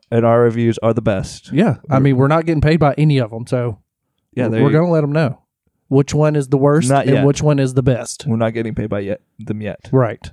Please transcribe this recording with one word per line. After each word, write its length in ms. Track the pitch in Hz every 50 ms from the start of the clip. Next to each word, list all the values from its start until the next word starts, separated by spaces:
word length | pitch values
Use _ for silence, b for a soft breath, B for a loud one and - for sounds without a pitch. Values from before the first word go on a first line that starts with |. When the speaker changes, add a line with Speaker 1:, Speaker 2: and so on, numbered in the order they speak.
| _ _
Speaker 1:
and 160 | 117 117 117
our 160 | 117 117 120
reviews 340 | 120 117 110 117 117 117 110 -
are 140 | - 113
the 80 | 117 113
best. 520 | 110 113 101 95 90 - - - _ -
Speaker 2:
Yeah. 240 | 131 143 214 208 123 - - -
I 60 | 139
Speaker 1:
We're 60 | 131
Speaker 2:
mean, 160 | 135 143 135
we're 120 | 123 135 139
not 160 | 151 165 160
getting 160 | 165 165 147
paid 200 | 139 151 160 165
by 140 | 156 143 131 -
any 200 | 151 156 143 131
of 140 | 123 104
'em, 140 | 117 113 123
so 320 | - - 123 120 120 104 - _ _ _ _ _ _ _ _ _ _ _
Speaker 1:
Yeah, 120 | 123 123
Speaker 2:
we're, 40 | 110
Speaker 1:
there 120 | 110 113 135
Speaker 2:
we're 60 | 143
Speaker 1:
you 80 | 143 156
Speaker 2:
gonna 100 | 170 180
let 140 | 165 160 151
'em 80 | 143
know 260 | 147 160 160 127 131 - _ _ _ _ _ _ _ _ _ _
which 240 | 135 135 147 -
one 220 | - 151 151 151 151
is 120 | 147 139 127
the 100 | 143 135
worst 300 | 135 143 147 156 - 127
Speaker 1:
Not 160 | 139 139 -
Speaker 2:
and 80 | 131 139
Speaker 1:
yet. 100 | 135 135
Speaker 2:
which 140 | 143 143 -
one 160 | 156 151 147 139
is 140 | 135 127 127
the 80 | 135 123
best. 420 | 127 123 110 120 - - - -
Speaker 1:
We're 100 | - 113
not 160 | 113 117 117
getting 220 | 113 117 113 113 107
paid 160 | - 107 107
by 100 | 101 104
yet, 200 | 101 98 104 - _ _ _ -
them 240 | 110 - - 107
yet. 260 | 107 101 85 - - -
Speaker 2:
Right. 400 | 131 131 123 107 104 - - -